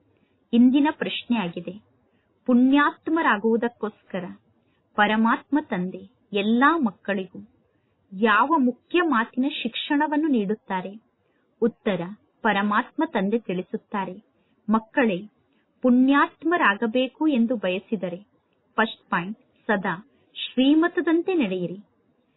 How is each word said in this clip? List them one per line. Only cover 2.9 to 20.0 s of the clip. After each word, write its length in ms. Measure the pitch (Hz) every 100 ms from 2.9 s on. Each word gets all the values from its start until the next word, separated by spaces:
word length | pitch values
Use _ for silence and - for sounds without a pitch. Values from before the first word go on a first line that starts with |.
| - - 320 302 208 226 226 233 - 214 - _ 185 180 - _ _ _ _ _ -
ಪರಮಾತ್ಮ 640 | 208 220 226 285 - 294
ತಂದೆ 480 | 302 185 180 185 196 _ _
ಎಲ್ಲಾ 440 | 202 208 233 285 339
ಮಕ್ಕಳಿಗೂ 680 | 226 - - 196 185 202 208 _ _ _ _ _ _
ಯಾವ 420 | 190 220 208 277 320
ಮುಖ್ಯ 440 | 247 247 _ 339
ಮಾತಿನ 440 | 339 233 233 247 277 -
ಶಿಕ್ಷಣವನ್ನು 640 | 226 - - 294 302 294 320
ನೀಡುತ್ತಾರೆ? 720 | 247 196 214 - 185 190 214 _ _ _ _ _ _
ಉತ್ತರ, 400 | 240 - 220 180 170 214 _ _
ಪರಮಾತ್ಮ 600 | 220 202 208 208 247 - 320
ತಂದೆ 340 | 220 196 233
ತಿಳಿಸುತ್ತಾರೆ, 760 | 220 180 180 214 - 208 185 190 _ _ _ _ -
"ಮಕ್ಕಳೇ, 580 | 220 - 294 226 180 208 _ _ _ _ _
ಪುಣ್ಯಾತ್ಮರಾಗಬೇಕು 1500 | 254 247 262 285 339 - 311 349 226 202 220 254 262 - 311
ಎಂದು 280 | 254 226 240
ಬಯಸಿದರೆ 640 | 185 185 - 208 180 175 - _ _ _ _ -
ಫಸ್ಟ್ 340 | 220 - _
ಪಾಯಿಂಟ್, 300 | 185 180 220
ಸದಾ 680 | _ _ - 202 190 170